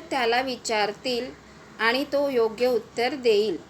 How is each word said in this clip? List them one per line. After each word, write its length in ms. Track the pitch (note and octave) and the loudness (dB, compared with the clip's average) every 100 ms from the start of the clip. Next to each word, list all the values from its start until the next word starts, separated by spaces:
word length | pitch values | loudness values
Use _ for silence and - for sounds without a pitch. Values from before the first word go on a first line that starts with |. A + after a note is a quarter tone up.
| D#4+ | -2
त्याला 320 | C#4+ A#3 A#3+ | -2 0 0
विचारतील 880 | C4+ A#3+ - G#3+ G3 - C4 A#3+ C4 - - - - - | 0 -6 -4 0 0 -2 -4 -4 -6 -12 -20 -20 -20 -2
आणि 240 | A3 B3+ C#4+ | 2 2 0
तो 140 | C#4 C#4+ | 0 0
योग्य 380 | B3 A3+ G#3+ B3 | 2 0 2 0
उत्तर 480 | A#3 - - A#3+ C#4+ | 0 -2 -2 -2 0
देईल. 420 | A#3+ G#3 G#3+ D#3+ - | 2 2 2 -2 -8